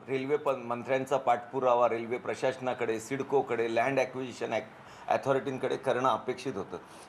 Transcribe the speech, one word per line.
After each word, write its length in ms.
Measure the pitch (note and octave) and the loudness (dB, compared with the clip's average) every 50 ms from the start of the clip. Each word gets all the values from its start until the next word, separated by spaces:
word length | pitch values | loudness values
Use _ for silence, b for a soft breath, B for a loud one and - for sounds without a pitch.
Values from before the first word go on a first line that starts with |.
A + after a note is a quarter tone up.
| - - | -8 -4
रेल्वे 280 | C3+ C3 C3 C3+ D3 | -4 -2 0 0 0
प-, 120 | C#3+ D3 C#3+ | 2 2 0
मंत्र्यांचा 680 | C3+ B2+ A#2+ A#2+ A#2+ A#2+ A2+ A#2 C3 C3+ C3 C3 C#3+ | 0 0 -2 -4 -6 -6 -2 0 0 0 2 2 0
पाठपुरावा, 720 | C3 C3 B2+ A#2+ A#2+ - - - C3+ B2+ B2+ A#2+ A#2+ A#2+ A#2 | 2 4 4 2 2 0 -4 -4 0 4 4 6 6 6 4
रेल्वे 300 | A2+ A#2 A#2 A2+ A#2+ A#2+ | 4 0 -2 -2 -4 -4
प्रशासनाकडे, 800 | - A#2 A2+ - - C3 B2+ - C3 B2+ A#2+ A#2 A#2 A#2 A2+ A2+ | -2 -4 -4 0 0 0 0 0 -2 -4 -2 0 0 -2 -2 -2
सिडकोकडे, 720 | A2+ - C#3 C3+ C3+ C3+ C#3 C#3 C3 - A#2+ A#2 A#2 A#2 A2+ | -2 -4 -4 -4 -2 2 2 2 2 2 0 0 0 2 2
लँड 260 | A#2 A#2 C3+ C#3 C3 | 2 2 4 4 2
ॲक्विजिशन 520 | B2+ - - C3 C3 B2 A2+ - A#2 A#2+ A#2+ | 2 0 -2 -6 -8 -8 -6 -6 -4 -2 -2
ॲक-, 560 | G#2+ - - - - - - - - - - | -2 -2 -4 -10 -18 -20 -20 -18 -14 -2 0
अथॉरिटींकडे 680 | - A#2 - C3 C#3 C3 A2+ C#3 C3 B2 B2 B2+ C#3 | 0 2 2 2 2 2 2 -2 -4 -2 -2 -2 -2
करणं 320 | C3+ - C#3 A#2+ A#2+ B2+ C3 | -2 0 0 0 2 4 2
अपेक्षित 440 | A2+ - - - B2 - - C#3 A#2 | 2 2 0 -4 -6 -4 -4 -6 -6
होतं. 200 | G2 F2+ - F2+ E2 B B B B B | -6 -6 -8 -10 -12 B B B B B